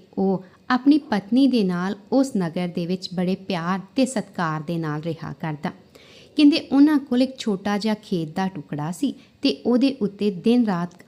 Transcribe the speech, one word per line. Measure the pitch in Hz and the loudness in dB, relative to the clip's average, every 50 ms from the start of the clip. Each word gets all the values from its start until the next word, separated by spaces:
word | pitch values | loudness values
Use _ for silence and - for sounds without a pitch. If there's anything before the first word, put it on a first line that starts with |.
| - _ - - | -12 _ -6 -2
ਉਹ | 196 196 190 180 185 - - _ _ _ | 0 0 0 -2 -4 -10 -18 _ _ _
ਆਪਣੀ | 254 247 254 285 302 302 | -4 2 4 4 4 4
ਪਤਨੀ | - - 220 196 196 - 233 262 277 | 2 0 -4 -4 -2 0 2 4 4
ਦੇ | 262 240 233 202 | 4 4 4 2
ਨਾਲ | 180 180 175 180 190 208 - - - - | 2 0 -2 -2 -4 -6 -8 -6 0 2
ਉਸ | 269 269 269 - | 2 2 2 0
ਨਗਰ | 202 180 165 160 180 180 175 | -2 -2 -2 -2 -4 -4 -4
ਦੇ | 170 185 170 | -4 -6 -4
ਵਿੱਚ | 165 185 180 185 - 175 | -4 -4 -6 -6 -8 -6
ਬੜੇ | 180 180 180 190 | -4 -2 -2 -2
ਪਿਆਰ | 190 190 - 190 165 165 175 190 190 180 - _ | -4 -4 -6 -6 -4 -2 -2 -4 -4 -6 -6 _
ਤੇ | - 262 | 0 0
ਸਤਿਕਾਰ | 254 - 214 190 - - - 175 160 156 156 | 0 0 -4 -6 -6 -6 -4 -4 -2 -2 -4
ਦੇ | 151 165 170 165 | -6 -6 -4 -4
ਨਾਲ | 165 151 147 151 | -4 -4 -4 -4
ਰਿਹਾ | 151 170 156 - 156 151 147 | -6 -6 -8 -8 -8 -12 -12
ਕਰਦਾ। | - - 160 151 147 - - - - - _ _ - - - - - - - _ | -8 -8 -8 -8 -6 -8 -10 -10 -10 -18 _ _ -20 -20 -20 -20 -20 -20 -8 _
ਕਹਿੰਦੇ | - 302 294 320 285 | 4 6 6 6 4
ਉਹਨਾਂ | - - 254 277 285 311 311 277 | 0 0 4 6 6 6 6 2
ਕੋਲ | 277 - 247 247 262 | 0 0 0 0 0
ਇੱਕ | 254 262 - | 0 -2 -6
ਛੋਟਾ | - 220 202 185 196 208 208 208 | -4 -4 -4 -4 -2 -4 -4 -2
ਜਿਹਾ | 196 220 214 | -2 -2 -4
ਖੇਤ | 208 - - 196 170 160 151 160 | -4 -4 -4 -4 -4 -4 -4 -4
ਦਾ | 190 190 190 | -4 -4 -4
ਟੁਕੜਾ | 185 151 143 - 156 147 147 160 180 | -4 -8 -10 -10 -8 -6 -6 -6 -6
ਸੀ | - - 247 - - - _ _ _ - | -4 -4 -4 -4 -6 -14 _ _ _ -2
ਤੇ | 277 - - - | -2 -2 0 0
ਉਹਦੇ | 226 240 247 262 269 262 - 208 | 0 2 4 2 2 0 0 -4
ਉੱਤੇ | 196 202 - 202 208 | -4 -4 -2 -2 -2
ਦਿਨ | 196 170 156 226 240 247 233 | -2 0 2 2 4 4 4
ਰਾਤ | 214 185 170 175 175 - - - | 2 0 -2 -2 -4 -8 -12 -8